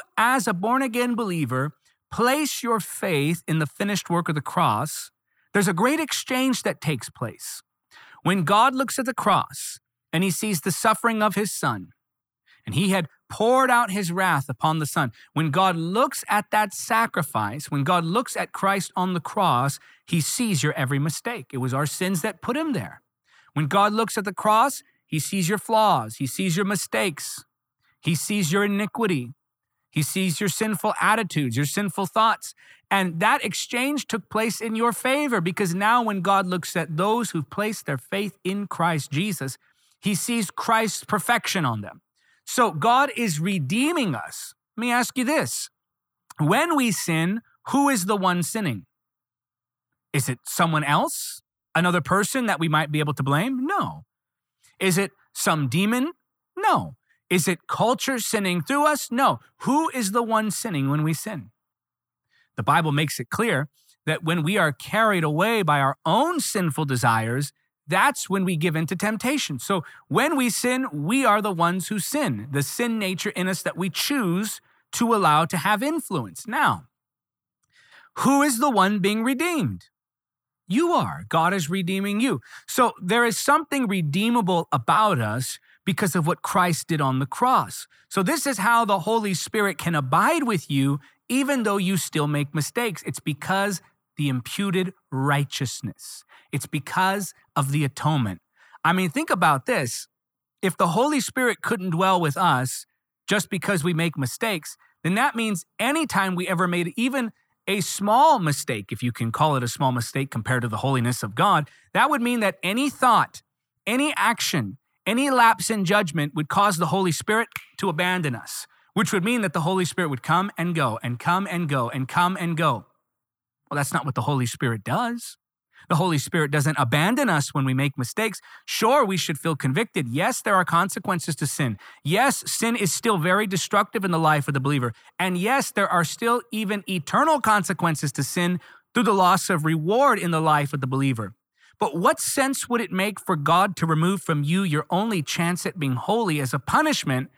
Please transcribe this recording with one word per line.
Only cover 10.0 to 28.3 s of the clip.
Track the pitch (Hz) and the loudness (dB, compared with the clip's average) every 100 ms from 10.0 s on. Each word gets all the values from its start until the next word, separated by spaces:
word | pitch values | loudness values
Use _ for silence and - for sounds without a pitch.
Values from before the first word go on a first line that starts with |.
| _ | _
and | 160 | -2
he | 190 | 0
sees | 165 214 185 | -2 -2 -2
the | 196 | -2
suffering | 170 226 214 233 220 | 0 2 2 0 0
of | 214 196 | 0 0
his | 202 | -4
son, | - 147 110 90 _ _ _ _ _ _ _ - | -2 -4 -4 -8 _ _ _ _ _ _ _ -6
and | - | 0
he | 196 | 2
had | 190 170 _ - | 2 -2 _ -12
poured | - 220 254 262 | 0 4 4 6
out | 240 233 | 4 2
his | 190 180 | 0 -2
wrath | 175 185 156 135 | 0 2 2 0
upon | - 156 160 | 0 0 2
the | 151 | 0
son, | - 131 - - | 0 -2 -4 -8
when | - 160 | -2 0
God | 143 190 170 | 4 2 2
looks | 165 196 269 - - | 0 0 0 0 -2
at | 208 208 | -2 0
that | 214 214 | 0 0
sacrifice, | - - 226 226 - 156 113 104 131 - | -4 -2 0 0 -2 -4 -2 -4 -6 -4
when | 147 | -2
God | 139 180 | 2 2
looks | 165 196 254 - | 2 0 -2 -4
at | 180 | -6
Christ | - 196 196 - - | -2 0 0 -2 -2
on | 185 | -2
the | 175 | -2
cross, | - - 185 123 135 - - _ - | -4 0 2 4 2 -4 -12 _ -2
he | 170 | -2
sees | 147 - 240 170 | 0 -2 0 0
your | 147 | 0
every | 156 131 139 | 0 -2 0
mistake. | 151 139 - 240 135 | -2 -4 -6 -8 -8
It | 135 | -6
was | 127 | -4
our | 135 147 | -2 -4
sins | - 185 190 | -2 -2 0
that | 214 196 | -2 -4
put | - 247 | -4 -2
him | 320 | -2
there. | 220 101 - _ _ _ _ _ | -4 -6 -12 _ _ _ _ _
When | - 151 | -4 0
God | 190 202 | 2 4
looks | 214 226 - | 2 -2 -2
at | 202 | -6
the | |
cross, | 185 208 214 262 - - _ _ | -2 4 4 4 0 -12 _ _
he | 156 | -6
sees | - 196 165 | -2 -2 0
your | 208 | -2
flaws. | - 220 214 160 110 113 | 2 4 6 4 0 -6
He | 135 | -6
sees | - 190 165 | -2 -2 0
your | 196 | 0
mistakes. | 202 - 226 208 147 - - - _ _ _ _ _ | -2 -2 -2 -2 -4 -10 -12 -16 _ _ _ _ _
He | - 160 | -2 -2
sees | - | 0